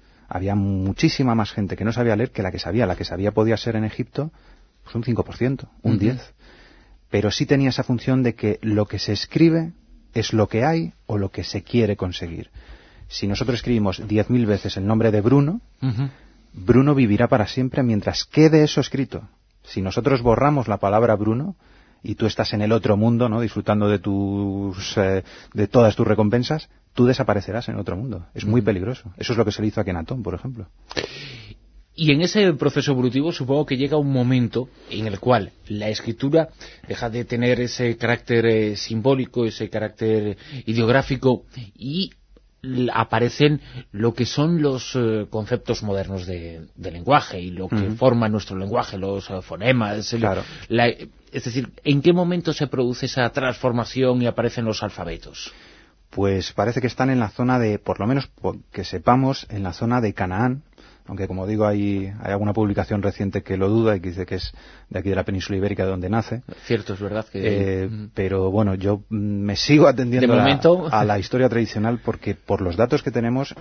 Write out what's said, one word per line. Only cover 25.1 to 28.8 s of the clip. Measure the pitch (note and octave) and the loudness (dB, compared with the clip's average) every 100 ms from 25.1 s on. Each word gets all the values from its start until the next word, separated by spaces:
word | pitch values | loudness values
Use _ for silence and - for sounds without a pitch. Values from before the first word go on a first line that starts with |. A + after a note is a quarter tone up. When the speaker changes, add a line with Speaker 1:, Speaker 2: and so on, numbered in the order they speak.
| F#2+ - - - | 0 -4 -18 -10
Speaker 1:
de | G#2+ G2+ | -2 2
todas | B2 A2+ | 6 6
tus | - A2 | 4 2
recompensas, | G#2 G#2 A#2+ B2 D#3 - _ _ | 2 2 2 0 -4 -8 _ _
tú | - B2 | 2 2
desaparecerás | B2+ C3 G#2+ G2 G#2+ A2+ | 4 0 0 -2 -8 -6
en | A2 | -8
otro | F#2 F2+ | -6 -6
mundo. | C3 F#2+ - | -6 -10 -12
Es | A2 | -8
muy | G#2 A#2+ | 0 2
Speaker 2:
Ujú. | G#2+ | 2
Speaker 1:
peligroso. | F#2+ | -2